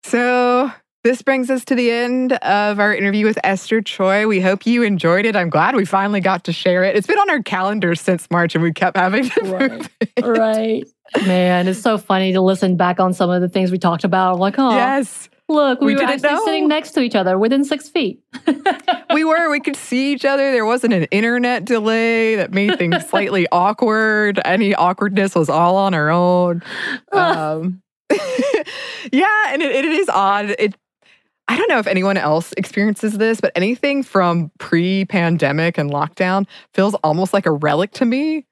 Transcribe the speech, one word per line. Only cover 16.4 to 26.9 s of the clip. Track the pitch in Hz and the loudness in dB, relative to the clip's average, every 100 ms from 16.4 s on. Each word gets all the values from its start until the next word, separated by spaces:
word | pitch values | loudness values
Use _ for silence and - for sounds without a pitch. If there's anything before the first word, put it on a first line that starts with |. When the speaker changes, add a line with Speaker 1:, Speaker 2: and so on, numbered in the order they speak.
| 440 | 0
Speaker 2:
sitting | 320 302 | 0 0
next | 302 302 | 0 -2
to | - | -2
each | 247 220 | 0 0
other | 185 185 | 0 2
within | 220 269 | 2 2
six | 277 302 - | 0 -4 -4
feet." | 349 226 - _ - - | -4 -4 -6 _ -6 -2
<laughs> | 285 392 311 - 349 - | 0 -2 -2 -2 -4 -2
Speaker 1:
We | 302 | 0
were. | 320 320 339 | 2 2 2
We | 294 | 0
could | - 277 | -4 -8
see | - 247 277 | -4 -2 -2
each | 277 277 | 0 0
other. | 277 269 | 0 2
There | 254 220 | 0 0
wasn't | 247 247 | 0 0
an | 196 160 | 0 0
internet | 196 233 240 247 247 | 0 0 0 0 -2
delay | 208 233 214 226 226 226 226 214 | -2 0 0 0 0 2 0 0
that | 175 | 0
made | 190 202 269 | 0 0 0
things | 175 359 - | 0 0 0
Speaker 2:
<laughs> | |
Speaker 1:
slightly | - 196 190 170 | -2 0 0 2
awkward. | 175 185 214 240 214 220 214 208 196 | 2 2 2 0 2 2 2 0 0
Any | - 185 202 202 | 0 2 2 2
awkwardness | 175 185 202 196 196 180 | 0 0 -2 0 0 0
was | 156 | 0
all | 151 175 190 | 2 2 2
on | 196 | 2
our | 170 151 | 0 0
own. | 170 180 180 180 175 - - | 2 2 2 2 -2 -6 -10
Speaker 2:
<laughs> | - | -8